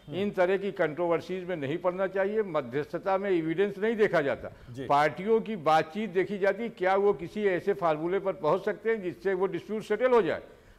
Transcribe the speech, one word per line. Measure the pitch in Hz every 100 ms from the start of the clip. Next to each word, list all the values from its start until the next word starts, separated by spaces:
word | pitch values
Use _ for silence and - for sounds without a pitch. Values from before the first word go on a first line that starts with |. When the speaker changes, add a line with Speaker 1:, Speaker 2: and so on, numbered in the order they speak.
| -
Speaker 1:
इन | 170 202
तरह | 185 180 190
की | 196
controversies | 180 160 156 175 165 - 185 175
में | 170
नहीं | 135 170
पड़ना | 180 180 190
चाहिए। | 190 196 220
मध्यस्थता | 202 151 123 139 143 165 190 190
में | 202
evidence | 175 160 165 202 196
नहीं | 220 220
देखा | 185 170
जाता, | 139 110 92 - -
Speaker 2:
जी। | 120 127
Speaker 1:
पार्टियों | 143 151 151 202 226
की | 185 214
बातचीत | 151 160 156 202 220
देखी | 180 180 202
जाती, | 196 190 233
क्या | 226 180 196
वो | 202
किसी | 196 170 214 202
ऐसे | 175 196
formula | 196 170 151 170 190
पर | 190
पहुंच | - 151 185 208
सकते | 190 220
हैं | 226
जिससे | 180 - 190
वो | 185 190
डिस्प्यूट | 170 - 214
सेटल | - 214 254
हो | 240
जाए। | 160 104 - - -